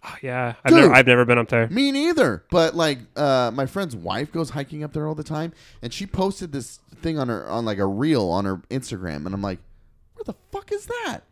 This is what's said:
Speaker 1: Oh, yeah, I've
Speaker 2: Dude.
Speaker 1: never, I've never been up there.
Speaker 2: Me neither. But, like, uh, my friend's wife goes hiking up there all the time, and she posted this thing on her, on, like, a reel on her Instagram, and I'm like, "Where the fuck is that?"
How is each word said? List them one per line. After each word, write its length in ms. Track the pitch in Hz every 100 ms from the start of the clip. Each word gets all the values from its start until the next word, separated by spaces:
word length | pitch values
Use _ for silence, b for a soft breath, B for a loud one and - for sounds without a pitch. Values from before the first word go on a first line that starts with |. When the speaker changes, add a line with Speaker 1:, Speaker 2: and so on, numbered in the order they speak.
Speaker 1:
Oh, 100 | - -
yeah, 320 | 131 123 123 117
I've 60 | 131
Speaker 2:
Dude. 100 | -
Speaker 1:
never, 120 | 143
I've 120 | 131 127
never 180 | 123
been 120 | 120 120
up 100 | 117
there. 180 | 117 113
Speaker 2:
Me 220 | 202 277
neither. 540 | 277 320 320 175 87 _
But, 260 | - 160 170
like, 240 | 160 135 110 -
uh, 340 | 143 131 120
my 140 | 123 131
friend's 300 | 196 185 113
wife 340 | 85 98 147
goes 200 | 170 151
hiking 340 | 147 139 151
up 80 | 151
there 140 | 156 156
all 80 | 151
the 80 |
time, 280 | 151 151 165 b b b
and 100 | 120
she 140 | - 196
posted 460 | - 190 - 180
this 260 | 139 117 - _ -
thing 160 | 165 156
on 100 | 127
her, 180 | 107 53
on, 160 | 107
like, 140 | 113 101
a 80 | 98
reel 420 | 98 151 139 92
on 140 | 87
her 140 | 98 92 -
Instagram, 560 | 131 - 101 90 73 82
and 80 |
I'm 80 | 98
like, 160 | 101 92 - - _ _ _
"Where 80 | -
the 100 | 440 - _
fuck 180 | 392 392
is 140 | 415 -
that?" 360 | 480 415 226 _